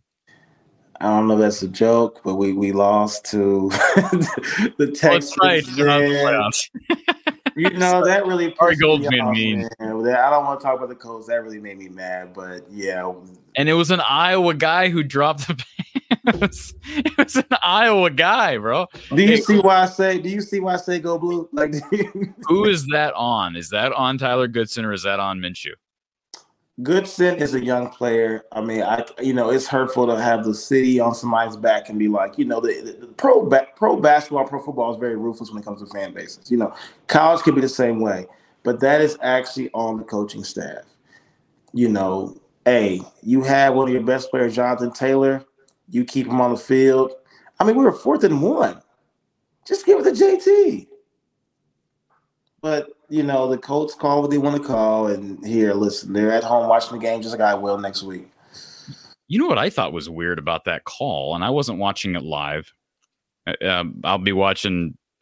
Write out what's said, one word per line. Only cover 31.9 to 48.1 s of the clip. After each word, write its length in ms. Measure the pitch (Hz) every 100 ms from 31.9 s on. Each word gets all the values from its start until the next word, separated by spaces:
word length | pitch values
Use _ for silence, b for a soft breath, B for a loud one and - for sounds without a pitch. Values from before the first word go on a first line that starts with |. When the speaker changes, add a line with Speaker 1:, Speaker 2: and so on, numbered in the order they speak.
| 107
Speaker 1:
be 80 | 107
like, 320 | 101 98 -
you 60 | 123
know, 140 | 117
the, 220 | 113 -
the, 240 | 113 - 120
the 20 |
pro 380 | - 269 233 -
ba-, 220 | 135 - -
pro 220 | 214 -
basketball, 500 | 151 147 147 143 135
pro 160 | 139
football 280 | - 127 117
is 80 | 113
very 160 | 123 110
ruthless 360 | 113 110 107
when 100 | 107
it 40 | 104
comes 140 | 101
to 40 | 101
fan 180 | 101 95
bases. 360 | 90 92 - -
You 80 | 120
know, 160 | 107 B B B -
college 360 | 151 160 170
could 120 | 160
be 80 | 135
the 80 | 131
same 300 | - 120 113
way, 260 | 110 92 92 b b b
but 160 | 120 117
that 200 | 135 151
is 160 | 151 -
actually 480 | 127 127 127 135 123
on 240 | 110 113 110
the 60 | 110
coaching 380 | 104 104 107
staff. 400 | 98 - 76 - - _ _ b b b b _ _
You 160 | 120 117
know, 460 | 101 95 95 - - _ _ 123
hey, 360 | 120 101 90 92 _
you 220 | 110 131
had 260 | 135 139 139
one 160 | 127 131
of 60 |
your 80 | 123
best 280 | 113 127 127
players, 240 | 131 120 110
Jonathan 360 | 123 120 120
Taylor. 540 | - 131 135 135 135 - _ _ _ _
You 140 | 123
keep 220 | 123 135 120
him 160 | 127
on 100 | 123
the 60 | 113
field. 540 | - 131 131 131 127 - _ b b b
I 40 | 208
mean, 100 | 240
we 80 |
were 80 | 254
fourth 320 | - -